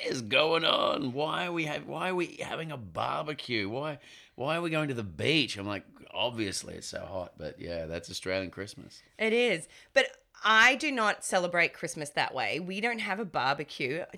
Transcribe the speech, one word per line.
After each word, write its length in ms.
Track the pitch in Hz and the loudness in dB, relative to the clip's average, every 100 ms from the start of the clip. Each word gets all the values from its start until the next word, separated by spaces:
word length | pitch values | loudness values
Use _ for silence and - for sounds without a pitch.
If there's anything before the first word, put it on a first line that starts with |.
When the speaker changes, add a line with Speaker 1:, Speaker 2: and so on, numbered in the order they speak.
| - | -4
Speaker 1:
is 160 | 135 | -4
going 440 | 110 131 156 165 165 | 0 2 4 2 4
on? 480 | - - 147 123 | 2 2 0 -2
Why 340 | 123 156 160 180 | -2 -2 -2 -2
are 40 | |
we 140 | 170 156 | -2 -2
ha-, 140 | 147 147 | -4 -6
why 240 | 147 180 | -4 -2
are 60 | 180 | -2
we 220 | 170 - - | -2 -6 -6
having 260 | - 165 | -6 -6
a 60 | 143 | -8
barbecue? 920 | 101 82 120 139 151 143 - 117 98 | -8 -4 -2 -2 -4 -6 -2 0 0
Why, 280 | 120 151 143 - - - - | -2 -4 -6 -12 -20 -18 -6
why 200 | 139 165 | -2 0
are 40 | |
we 80 | 170 | 0
going 200 | 156 151 | 0 0
to 40 | |
the 80 | 120 | -2
beach?" 540 | 104 78 113 160 117 101 | -4 0 4 4 2 -2
I'm 80 | 98 | -4
like, 180 | 101 - - - | -6 -8 -18 -8
"Obviously 640 | - 117 117 101 90 - 82 | -2 0 0 -2 -2 -6 -10
it's 100 | - | -8
so 120 | - | -8
hot," 340 | 85 92 87 - | -6 -6 -8 -8
but 200 | 78 - | -10 -10
yeah, 280 | 82 85 80 | -8 -6 -4
that's 200 | 85 85 | -6 -8
Australian 400 | 92 92 95 92 | -6 -2 -2 -2
Christmas. 500 | - 98 - - - - - | -6 -10 -12 -18 -20 -18 -4
Speaker 2:
It 160 | 220 | 0
is. 340 | 233 240 170 - - - 269 | 2 2 0 -4 -18 0 4
But 140 | - - _ - 214 | 4 0 _ -2 6
I 300 | 220 240 254 | 8 8 6
do 160 | 302 | 2
not 320 | 262 214 - - | 2 2 2 2
celebrate 480 | 190 175 175 170 | 2 4 4 4
Christmas 380 | - 165 - 147 | 2 -8 -6 -4
that 240 | - 127 131 | 0 0 0
way. 240 | 107 131 | 0 0
We 220 | 180 190 | -4 -2
don't 180 | 233 226 | -2 -2
have 200 | 208 196 | -4 -4
a 60 | 208 | -2
barbecue. 800 | 156 127 143 151 - 135 156 - | 0 2 0 -2 -4 -2 -2 -6